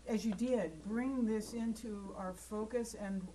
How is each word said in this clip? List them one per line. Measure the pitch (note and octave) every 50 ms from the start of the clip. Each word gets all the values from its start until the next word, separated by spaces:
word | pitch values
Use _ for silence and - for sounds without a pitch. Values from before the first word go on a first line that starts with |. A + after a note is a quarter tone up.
| -
as | - A#3 G#3+ F#3
you | A3+ G3
did, | F3+ A#3 B3+ B3+ A3+ F3+ D#3+ D#3+ D#3 D#3
bring | F#3+ A3 A#3 B3 C4 C4+ B3+ A#3
this | G#3+ A3 A3 G#3 - A#3
into | A#3 A3+ A3+ A3 - - A3+ G#3 G3+ G3 G3 - -
our | F#3+ F#3 F#3
focus | F3+ - - G#3+ G#3+ A3 A3 A#3+ B3 A#3 A3+ - G#3
and, | G#3 G3 G3 F#3+ F#3 F#3 -